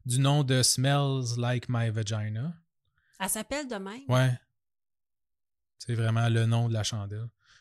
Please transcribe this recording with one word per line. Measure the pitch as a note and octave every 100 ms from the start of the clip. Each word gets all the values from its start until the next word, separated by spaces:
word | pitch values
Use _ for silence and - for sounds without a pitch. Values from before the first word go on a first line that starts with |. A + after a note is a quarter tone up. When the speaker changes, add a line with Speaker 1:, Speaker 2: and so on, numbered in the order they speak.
| B2+
Speaker 1:
du | B2+
nom | C#3 D3 C3
de | C3
Smells | B2 - C3+ C#3+ C#3 C3+ A#2+ A#2+
Like | A#2+ B2 -
My | A#2+ A2+
Vagina. | A2 G#2+ G#2+ G#2+ G#2+ D#3+ E3 _ _ _ _ _ -
Speaker 2:
Elle | F#3+
s'appelle | A3 - C#4 C4
de | G3+
même ? | F#3+ A#3+ C#4
Speaker 1:
Ouais. | B2+ C3 B2 _ _ _ _ _ _ _ _ _ _ _ _ _ -
C'est | - A#2
vraiment | A2+ A2+ A#2
le | A2+ A2+
nom | A#2 A#2
de |
la | A2
chandelle. | G2+ A2 G2+ G#2+ A#2 - _ -